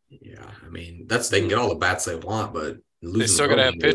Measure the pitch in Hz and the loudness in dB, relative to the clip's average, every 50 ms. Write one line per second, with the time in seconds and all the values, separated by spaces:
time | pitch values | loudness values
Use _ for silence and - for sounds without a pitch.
0 | _ _ 135 - - - - 104 - - 104 - - - 87 87 87 85 - - | _ _ -20 -20 -20 -20 -20 -18 -18 -18 -18 -18 -18 -16 -14 -14 -14 -14 -16 -14
1 | - - 113 123 - - - 101 87 85 101 120 123 101 82 - 87 90 95 - | -6 -2 -2 -2 0 2 2 2 2 2 2 2 2 0 0 0 0 0 0 0
2 | - 95 82 78 76 92 110 110 101 - - 80 76 76 - - - _ _ _ | -2 -4 -6 -6 -6 -4 -4 -4 -4 -4 -6 -6 -6 -8 -8 -10 -16 _ _ _
3 | - 87 92 110 120 113 - 147 143 139 143 135 131 127 110 82 107 151 - | -10 -4 0 0 2 2 4 4 4 4 4 4 4 4 2 2 2 2 2